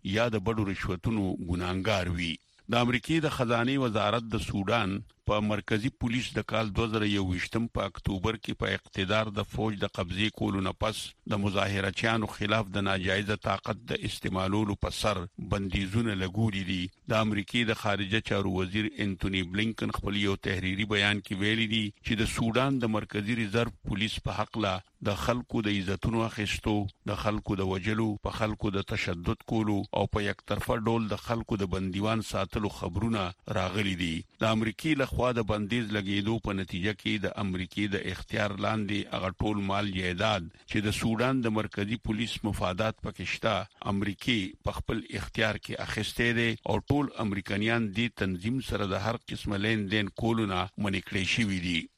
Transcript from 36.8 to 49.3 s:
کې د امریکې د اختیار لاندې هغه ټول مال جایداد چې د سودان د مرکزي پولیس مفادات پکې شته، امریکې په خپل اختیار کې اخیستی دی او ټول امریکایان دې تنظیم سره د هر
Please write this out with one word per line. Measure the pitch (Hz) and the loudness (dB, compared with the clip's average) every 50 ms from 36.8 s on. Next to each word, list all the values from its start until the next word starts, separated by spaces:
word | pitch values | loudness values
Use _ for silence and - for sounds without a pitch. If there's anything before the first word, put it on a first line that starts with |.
| 87 104 107 - | 0 0 -2 0
کې | - 110 107 107 95 | -2 -2 0 0 0
د | 92 - 113 107 | -2 -2 -2 -2
امریکې | 95 92 92 92 90 - - 104 104 | -2 0 -2 -4 -4 -2 -2 -2 0
د | 98 98 - - 92 | 0 -2 -2 -4 -6
اختیار | - - - - 110 104 101 101 98 101 | -6 -6 -4 -2 0 0 0 -2 -2 0
لاندې | 104 110 110 104 98 104 101 101 - | 0 0 0 0 0 0 -2 -2 -2
هغه | - 110 95 95 90 _ - | -4 -2 -2 -2 -2 _ 0
ټول | 107 107 101 98 95 | 0 2 2 0 0
مال | 98 101 104 101 92 92 | 0 0 0 0 -2 -2
جایداد | 92 90 90 90 101 110 107 98 85 82 - - - - | -2 -2 0 0 2 2 2 0 -2 -6 -12 -16 -14 -2
چې | - 110 101 107 | -2 0 2 2
د | 98 - - | 0 2 2
سودان | 117 113 107 120 131 135 131 120 | 0 2 4 2 2 2 2 2
د | 113 107 107 | 2 2 0
مرکزي | 104 101 - - 101 101 117 - _ - | 0 -2 -2 -4 -2 -2 -2 -4 _ -2
پولیس | 110 107 117 104 - - - 107 | -2 0 -2 -4 -4 -2 -2 -2
مفادات | 98 - 101 90 92 90 110 110 107 _ - | 0 0 0 -2 0 0 0 0 -2 _ -8
پکې | 110 101 - 95 - - | -10 -8 -6 -6 -6 -6
شته، | - - 113 107 92 95 - _ _ - - 101 | -2 0 0 0 0 -2 -6 _ _ -4 -2 0
امریکې | 98 101 101 95 - - 135 123 107 92 95 - - _ | 0 0 -2 -4 -4 0 0 2 2 0 -2 -6 -6 _
په | 135 - - | -6 -4 -4
خپل | - - 127 110 - - - 101 | -4 -4 -4 -4 -4 -6 -6 -6
اختیار | 92 - - - 110 107 104 107 - | -6 -6 -2 0 0 0 0 -2 -6
کې | - - - - - | -8 -8 -8 -6 -6
اخیستی | - 113 107 - - - 120 120 117 117 | -4 -4 -4 -4 -2 0 2 2 4 2
دی | 117 113 110 110 _ | 2 2 0 -2 _
او | - 104 107 | 0 0 0
ټول | - - 139 143 143 127 - - 113 | 2 2 2 2 2 0 -2 -2 -2
امریکایان | 104 98 98 95 - 104 98 104 113 117 120 117 104 92 | 0 0 -2 -2 -2 -2 0 2 2 2 2 0 0 0
دې | 110 120 120 - - 101 | 0 -2 -2 0 -2 -2
تنظیم | 95 92 85 87 110 127 135 - - | -2 -2 -2 -2 -2 -2 -2 -4 -4
سره | 123 101 104 98 95 | -2 -2 0 0 -2
د | 95 98 110 | 0 0 -2
هر | 117 120 _ - | -2 -2 _ -8